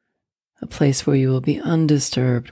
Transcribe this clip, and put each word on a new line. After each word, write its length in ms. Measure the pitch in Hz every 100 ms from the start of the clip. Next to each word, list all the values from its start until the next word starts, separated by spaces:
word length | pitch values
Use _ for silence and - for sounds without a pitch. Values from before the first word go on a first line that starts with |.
| _ _ _ _ _ _
A 60 | -
place 400 | - 143 135 -
where 80 | 139
you 140 | 131
will 120 | 131
be 180 | 131 -
undisturbed, 880 | - 165 156 147 143 131 127 123 -